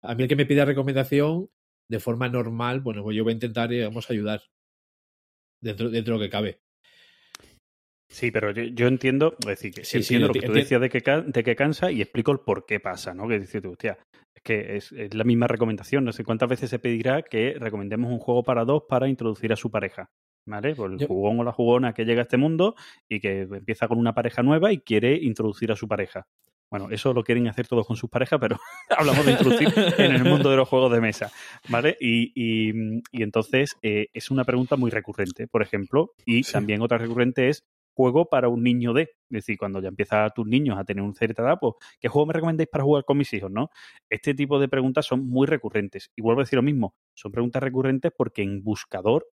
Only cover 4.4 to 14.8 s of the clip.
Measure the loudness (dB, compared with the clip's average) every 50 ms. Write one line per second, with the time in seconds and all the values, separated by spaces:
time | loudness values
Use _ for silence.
4.4 | _ _ _ _ _ _ _ _ _ _ _ _ _ _ _ _ _ _ _ _
5.4 | _ _ _ _ -10 -10 -6 -4 -4 -4 -2 -4 -2 -2 -2 -2 -2 -2 -2 -4
6.4 | -4 -4 -6 _ _ _ _ _ _ _ _ _ _ _ _ _ _ _ _ -20
7.4 | -20 _ _ _ _ _ _ _ _ _ _ _ _ _ -12 -4 -4 -2 -2 0
8.4 | -2 -2 -4 -4 -6 -8 -2 2 2 2 2 2 0 0 2 4 2 2 0 -2
9.4 | -6 -6 -6 -6 -8 -12 -12 -12 -14 -4 -2 -2 0 2 2 2 4 2 2 0
10.4 | -2 2 2 2 2 4 2 2 2 2 -2 -2 0 2 0 0 0 -2 -2 -2
11.4 | 0 0 0 2 0 0 0 0 -2 -2 0 -2 -4 -2 _ -2 0 2 0 0
12.4 | 0 -2 -2 -2 -2 -4 -4 -4 -4 -6 -8 -8 -10 -12 -10 -8 -4 -2 -2 -2
13.4 | -2 -4 -10 -10 -10 -10 -14 -8 -8 -8 -8 -8 _ _ _ _ _ _ _ _
14.4 | _ -4 -4 -4 -2 -6 -8 -10